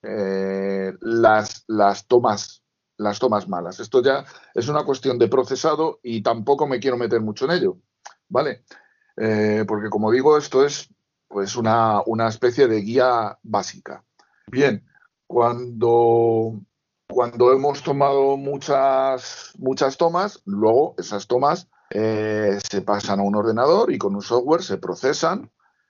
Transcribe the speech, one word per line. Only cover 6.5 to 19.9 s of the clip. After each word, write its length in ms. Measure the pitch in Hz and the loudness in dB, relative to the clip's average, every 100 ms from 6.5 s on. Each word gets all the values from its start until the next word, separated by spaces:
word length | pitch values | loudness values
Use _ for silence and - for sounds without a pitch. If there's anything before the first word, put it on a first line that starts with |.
| 139 147 | 0 0
me 120 | 127 | -2
quiero 180 | 135 123 | -2 -2
meter 240 | 123 117 | 0 0
mucho 240 | 107 104 135 | -2 -4 -2
en 60 | |
ello, 260 | 180 98 90 _ _ - _ _ | 0 0 -4 _ _ -20 _ _
¿vale? 360 | 123 147 104 _ - _ _ _ - | -4 -2 -6 _ -20 _ _ _ -6
Eh, 480 | 110 107 107 107 107 | -2 0 0 0 -2
porque, 220 | 107 107 | -4 -4
como 220 | 104 107 | -2 2
digo, 260 | 123 143 151 | 2 4 2
esto 280 | 147 131 143 | 2 2 2
es, 240 | 139 - _ _ _ _ | 0 -14 _ _ _ _
pues, 280 | 101 98 123 | -6 -6 -4
una, 460 | 113 113 113 104 - | 0 2 2 2 0
una 200 | 110 113 | -2 -2
especie 400 | 110 123 120 127 | 0 -2 4 2
de 140 | 110 | 2
guía 560 | 101 127 127 120 104 - | 0 2 2 2 -2 -8
básica. 600 | 113 104 98 - - - _ _ _ _ - | -6 -4 -4 -12 -18 -18 _ _ _ _ -10
Bien, 360 | 123 139 104 _ _ _ _ - | 0 0 0 _ _ _ _ -4
cuando, 1300 | 120 120 120 123 113 117 117 117 117 117 113 113 107 - _ _ _ - | 0 2 0 -8 -2 2 4 4 4 2 2 -2 -6 -16 _ _ _ -8
cuando 460 | 117 117 113 123 | -2 -2 4 4
hemos 300 | 135 143 139 | 6 2 -2
tomado 540 | 135 139 139 139 139 139 | -4 0 2 2 2 0
muchas, 1160 | 139 143 147 139 135 135 135 131 - - - - | -4 -8 -2 2 2 2 0 -2 -8 -16 -18 -8
muchas 400 | 131 135 135 | -4 0 -2